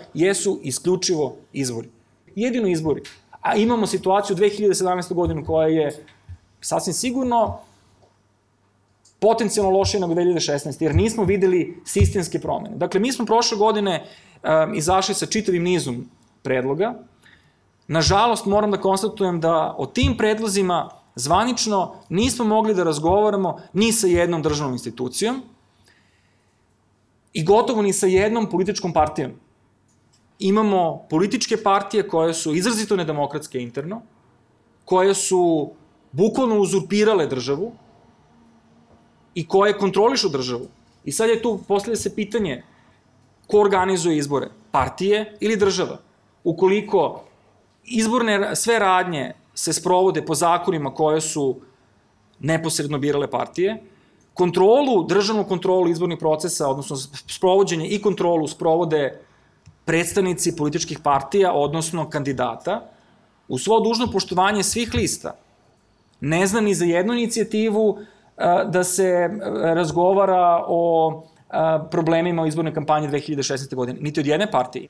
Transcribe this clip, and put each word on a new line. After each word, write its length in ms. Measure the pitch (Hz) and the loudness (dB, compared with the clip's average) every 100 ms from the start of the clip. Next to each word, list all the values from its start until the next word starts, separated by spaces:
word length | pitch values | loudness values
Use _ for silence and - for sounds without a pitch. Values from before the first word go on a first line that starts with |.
| - | -6
jesu 460 | - 185 196 202 190 | 0 0 0 -2 -4
isključivo 720 | 143 123 175 180 185 165 131 - - | -6 -4 0 0 0 0 -2 -6 -12
izbori. 360 | - 131 117 123 _ _ _ _ 196 | -6 -6 -6 -10 _ _ _ _ -4
Jedino 320 | 247 247 202 | -2 0 0
izbori. 340 | 165 156 135 - - _ - | 0 0 -4 -6 -20 _ -8
A 140 | - 214 | -2 2
imamo 320 | 226 233 196 | 2 2 0
situaciju 480 | 185 190 202 202 180 | -2 2 0 0 0
dve 140 | 208 | 0
hiljade 260 | 208 208 180 | 2 2 2
sedamnaeste 380 | 185 180 175 | 0 -2 -2
godinu 320 | 175 165 160 139 | -2 -2 -2 -2
koja 220 | 160 160 | 0 2
je 380 | 160 147 - - _ - - _ _ | 2 0 -4 -14 _ -20 -20 _ _
sasvim 320 | - 165 190 | -6 -4 -4
sigurno 640 | 160 247 254 254 233 208 - - _ _ _ _ _ _ _ _ _ _ _ _ _ _ _ | -4 -4 -2 0 0 0 -4 -16 _ _ _ _ _ _ _ _ _ _ _ _ _ _ _
potencijalno 520 | 208 220 208 208 190 | 2 2 0 0 2
lošija 300 | 190 190 208 | 2 2 0
nego 120 | 175 | -2
dve 100 | 165 | 0
hiljade 160 | 175 165 | 2 2
šesnaeste, 460 | - 143 156 - 160 | 0 -4 -6 -4 0
jer 100 | 156 | 2
nismo 280 | 220 226 | 2 0
videli 580 | 185 196 185 180 - - - | 0 2 2 2 -2 -8 -4
sistemske 540 | - 170 202 160 160 | 2 2 2 -4 -4
promene. 360 | 156 - 107 127 | -4 -6 -8 -6
Dakle, 240 | 170 190 | -2 0
mi 120 | 240 | 0
smo 140 | 254 214 | -2 0
prošle 320 | 226 233 214 | 2 2 2
godine, 480 | 214 214 196 160 - - - _ | 2 2 0 -2 -6 -20 -20 _
e, 60 | - 160 156 214 | 0 2 2 0
izašli 400 | 151 190 190 190 | 0 2 0 -4
sa 100 | 151 | -2
čitavim 380 | 220 202 175 | -2 0 0
nizom 420 | 175 175 135 120 - _ _ _ | 0 0 -2 -8 -10 _ _ _
predloga. 500 | 131 127 131 151 220 240 - _ _ _ _ _ _ _ - | -2 -2 0 -2 -2 -4 -16 _ _ _ _ _ _ _ -4
Nažalost, 580 | 160 156 196 233 214 196 | 0 2 4 2 0 0
moram 260 | 208 208 | 0 2
da 100 | 196 | 0
konstatujem 580 | 190 190 214 214 185 170 | 0 0 -2 -2 -2 0
da 360 | 165 165 156 - | 2 2 0 -4
o 80 | 135 | -6
tim 320 | 240 262 233 | 0 0 2
predlozima 720 | 214 214 220 196 185 170 - - _ - | 0 0 -2 0 0 0 -4 -10 _ -8
zvanično 800 | 131 180 240 247 214 196 170 - - | 0 2 2 -2 -2 -2 -2 -8 -4
nismo 360 | 175 247 - 220 | 0 0 0 0
mogli 280 | 214 214 | 2 2
da 100 | 190 | 2
razgovaramo 720 | 165 151 165 196 214 196 180 - - | 0 0 2 2 2 0 -2 -6 -6
ni 180 | 180 226 | 0 0
sa 160 | 220 185 | 2 2
jednom 340 | 175 170 170 | 2 2 0
državnom 320 | 151 147 143 | -2 -2 -4
institucijom 680 | 123 117 113 127 - 214 262 - _ _ _ _ _ _ _ _ _ _ _ _ _ _ _ _ _ _ | -6 -8 -8 -8 -4 -4 -4 -10 _ _ _ _ _ _ _ _ _ _ _ _ _ _ _ _ _ _
i 100 | - | -2
gotovo 380 | 156 214 233 220 | 4 4 4 2
ni 120 | 202 | 0
sa 140 | 185 190 | 2 2
jednom 420 | 190 208 233 202 | 4 2 0 0
političkom 440 | 175 190 208 180 | 0 -2 -2 -2
partijom. 380 | 156 151 160 127 104 _ _ _ _ _ _ _ _ _ - | 0 0 -2 -6 -10 _ _ _ _ _ _ _ _ _ -4
Imamo 600 | 190 214 214 185 165 143 - | 0 2 2 2 2 -2 -2
političke 480 | 160 202 262 - 220 | 0 2 0 -2 -2
partije 500 | 208 196 202 214 196 | 2 0 0 -2 0
koje 260 | 165 165 | 0 0
su 200 | 165 160 | 0 -2
izrazito 420 | 156 208 220 208 196 | 0 0 -2 -2 -2
nedemokratske 680 | 160 147 143 151 151 131 | -2 -2 -4 -6 -8 -10
interno, 400 | 120 139 156 226 - _ _ _ _ _ _ _ - | -8 -10 -10 -12 -14 _ _ _ _ _ _ _ -2
koje 280 | 185 196 | 2 4
su 580 | 196 - 185 175 160 139 - _ _ _ | 2 0 2 4 2 -2 -10 _ _ _
bukvalno 460 | 131 220 233 247 208 | 0 0 2 2 2
uzurpirale 680 | 185 190 - 208 214 202 139 | 2 0 0 2 4 4 2
državu 440 | 127 123 143 226 - _ _ _ _ _ _ _ _ _ _ _ _ _ _ _ 175 | -2 -4 -4 -6 -12 _ _ _ _ _ _ _ _ _ _ _ _ _ _ _ -10
i 120 | 160 | 0
koje 300 | 190 208 208 | 4 4 2
kontrolišu 520 | 196 202 220 240 190 | 0 2 2 2 -2
državu. 380 | 139 127 120 135 _ _ _ | -2 -4 -6 -10 _ _ _
I 80 | - | -8
sad 180 | 139 226 | -2 0
je 120 | 226 | 0
tu, 180 | 233 196 - | -2 -4 -2
postavlja 300 | 196 214 220 | -2 -2 -4
se 180 | 196 214 | -4 -6
pitanje 480 | 202 233 185 127 - _ _ _ _ _ _ _ - | -4 -2 -4 -6 -12 _ _ _ _ _ _ _ 0
ko 120 | 208 | 2
organizuje 580 | 202 190 185 185 170 151 | 4 2 2 0 0 0
izbore, 320 | 143 139 - - _ | 0 -2 -4 -10 _
partije 680 | 143 127 - 190 208 214 - | -2 -2 -2 0 0 -2 -4
ili 160 | 208 220 | -2 2
država? 420 | 196 180 151 139 _ _ _ _ | 2 0 -2 -6 _ _ _ _
Ukoliko 800 | 175 165 190 208 208 196 139 - - _ _ _ _ _ | -6 2 2 2 2 0 0 -4 -16 _ _ _ _ _
izborne 540 | - 233 220 247 226 202 | -6 -2 0 2 2 0
ra-, 160 | 208 156 | -2 -2
sve 240 | 226 226 | 0 2
radnje 540 | 196 185 180 156 127 - _ | 4 2 0 -4 -6 -12 _
se 200 | - 170 | -8 -4
sprovode 520 | 156 175 180 185 156 160 | -2 2 4 4 0 -2
po 100 | 151 | 0
zakonima 580 | 170 175 180 165 143 | 2 2 0 -2 -4
koje 280 | 139 156 156 | 0 0 0
su 340 | 156 156 139 123 - _ _ _ _ _ _ _ | -2 -2 -2 -4 -10 _ _ _ _ _ _ _
neposredno 580 | 139 160 165 - 143 147 | -2 -2 -2 -4 -4 -2
birale 340 | 143 143 139 | -2 -2 -2
partije, 520 | 120 120 - 190 220 - _ _ _ _ | -4 -4 -2 -2 -4 -12 _ _ _ _
kontrolu, 720 | - 180 175 190 254 277 233 | -2 0 4 6 6 4 2
državnu 400 | 156 190 202 220 | 2 2 2 0
kontrolu 460 | 196 180 190 185 175 | -2 -2 2 2 2
izbornih 280 | 165 180 165 | 0 -2 -2
procesa, 500 | 156 156 - - 143 | 0 0 -2 -2 -2
odnosno 260 | 139 139 139 | -2 -6 -10
s-, 140 | - 139 - | -10 -16 -14
sprovođenje 600 | - 185 190 185 170 170 | -2 2 4 2 0 -2
i 140 | 208 | -2
kontrolu 460 | 208 180 175 165 147 | 0 0 2 0 -2
sprovode 720 | - 170 160 165 151 135 - - _ _ _ - _ - | -2 0 2 2 0 -2 -6 -18 _ _ _ -20 _ -2
predstavnici 680 | 160 - 202 185 170 175 165 | 0 0 0 0 0 -2 -2
političkih 440 | 147 160 - 151 | -2 -2 -6 -4
partija, 540 | 147 139 139 202 185 | 0 0 2 2 2
odnosno 560 | 143 143 160 156 170 151 | 2 0 -2 -4 -6 -6
kandidata, 800 | 156 139 127 120 117 170 214 - _ _ _ _ _ - | -6 -4 -4 -4 -6 -6 -6 -8 _ _ _ _ _ -8
u 100 | - | -4
svo 220 | 196 220 | 0 2
dužno 280 | 220 233 247 | 2 0 0
poštovanje 520 | 196 - 180 190 214 | -2 -2 0 2 2
svih 300 | 175 233 233 | -2 -2 -2
lista, 420 | 240 185 - - - _ _ _ _ _ _ _ _ | -2 -2 -4 -10 -14 _ _ _ _ _ _ _ _
ne 280 | 139 165 190 | -2 0 2
znam 160 | 226 | 2
ni 100 | 208 | 0
za 120 | 170 175 | 2 2
jednu 280 | 170 196 | 2 0
inicijativu, 840 | 240 233 233 214 214 220 208 214 202 | 0 -2 -2 -2 0 0 2 2 0
e, 680 | - _ _ - 175 180 214 | -8 _ _ -2 2 2 2
da 180 | 180 | 0
se, 200 | 180 - | 0 2
e, 260 | 185 180 170 208 147 - 165 | 2 2 0 -2 -6 -2 0
razgovara 920 | 165 160 156 180 196 196 180 175 170 - | 2 0 2 4 4 4 4 4 4 2
o, 560 | 170 170 165 160 156 - _ _ | 0 2 2 0 -2 -12 _ _
e, 40 | 156 160 160 151 | -2 0 0 -2
problemima 500 | 170 160 165 175 170 | -2 0 2 0 0
u 60 | 160 | -2
izbornoj 260 | 151 160 | -2 -4
kampanji 340 | 156 143 151 151 | -4 0 0 0
dve 120 | 143 | -4
hiljade 240 | 147 143 | -4 -4
šesnaeste 320 | 127 131 135 131 | -4 -6 -6 -6
godine, 240 | 123 127 | -6 -6
niti 180 | 147 151 | -6 -4
od 80 | 143 | 0
jedne 240 | 156 208 | 0 0
partije. 360 | 131 127 - - | -2 -2 -8 -12